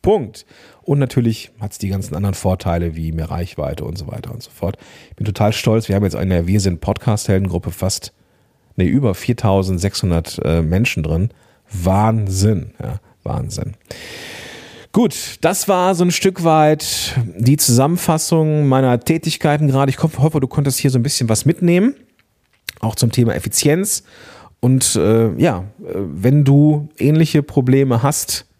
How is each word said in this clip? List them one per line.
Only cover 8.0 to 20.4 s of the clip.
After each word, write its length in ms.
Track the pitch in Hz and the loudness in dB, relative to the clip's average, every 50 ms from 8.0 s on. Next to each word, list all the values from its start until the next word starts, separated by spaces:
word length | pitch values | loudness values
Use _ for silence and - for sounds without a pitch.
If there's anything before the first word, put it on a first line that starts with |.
| - - _ _ _ _ _ _ _ _ _ _ _ _ _ | -10 -14 _ _ _ _ _ _ _ _ _ _ _ _ _
nee, 100 | - 90 | 0 0
über 300 | 90 - 139 139 113 90 | 2 2 2 2 0 -2
viertausendsechshundert, 1200 | - - - 117 - - 104 95 98 92 92 92 85 87 98 - - - 92 85 82 80 - - - - | -2 -2 -4 -2 0 2 2 2 2 2 0 -2 -2 -2 -2 -2 -2 -2 0 0 0 -2 -4 -8 -4 -2
äh, 180 | - 82 85 | 0 0 2
Menschen 400 | 82 78 87 98 120 - - - | 0 0 0 0 0 0 -2 -4
drin. 280 | 76 78 80 82 98 117 - _ _ _ _ _ _ _ | -2 -2 0 0 -2 -2 -4 _ _ _ _ _ _ _
Wahnsinn, 1040 | - 92 87 92 95 101 107 110 113 113 104 98 95 95 98 107 110 87 - - - _ | -8 -2 0 2 2 4 2 2 2 0 -2 -2 0 2 2 2 2 0 -4 -8 -14 _
ja, 200 | - 55 - - _ _ _ _ _ | -10 -10 -10 -10 _ _ _ _ _
Wahnsinn. 500 | - - - - - - - - - 101 _ _ _ - - - - - - - - - - - - - - - - - - - _ | -6 -6 -4 -6 -6 -8 -8 -10 -10 -12 _ _ _ -18 -18 -16 -18 -16 -16 -16 -16 -16 -16 -18 -18 -20 -20 -20 -20 -20 -20 -20 _
Gut, 460 | - 202 247 185 - - - - - - | 0 2 2 2 0 -4 -12 -12 -10 -2
das 260 | - 160 202 - - | -2 -2 0 0 0
war 300 | - 196 180 180 185 196 | 0 2 2 2 2 2
so 80 | 165 180 | 2 2
ein 80 | 180 | 2
Stück 320 | 170 - - 190 185 - 165 | 0 2 0 0 0 2 2
weit 720 | 165 156 156 151 151 151 147 - - - - - - - 131 117 98 80 | 4 4 6 6 4 4 2 -2 -6 -6 -6 -6 -4 -2 -2 -2 -2 -4
die 200 | 87 120 123 143 | 0 4 4 4
Zusammenfassung 1120 | 151 - - 120 120 131 151 175 175 - - 160 156 - - 170 160 156 156 151 151 147 139 | 4 4 2 4 4 4 2 0 0 0 0 0 0 0 0 2 2 2 2 2 2 2 4
meiner 320 | 131 131 135 127 123 113 | 4 4 4 2 2 0
Tätigkeiten 680 | - - 160 165 - 165 - - - 156 147 147 156 | 0 0 -2 0 0 -4 -4 0 0 0 2 2 2
gerade. 240 | 143 131 135 139 139 | 2 2 2 2 0
Ich 100 | 135 - | 0 0
hoff-, 200 | - 156 - - | -2 -2 0 0
hoffe, 180 | 135 160 - | 0 2 2
du 80 | 147 | 0